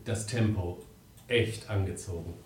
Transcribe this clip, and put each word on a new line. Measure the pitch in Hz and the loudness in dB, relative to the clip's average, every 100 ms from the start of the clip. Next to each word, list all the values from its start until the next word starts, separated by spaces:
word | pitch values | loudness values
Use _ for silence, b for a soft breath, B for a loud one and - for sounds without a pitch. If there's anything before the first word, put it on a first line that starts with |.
das | - 104 - | -4 -2 0
Tempo | 117 107 101 87 - - - - - - | 2 2 2 -2 -4 -12 -20 -20 -16 2
echt | 120 107 - - | 4 4 0 -2
angezogen. | 101 95 - - 85 80 82 | 0 0 -2 -6 -6 -6 -10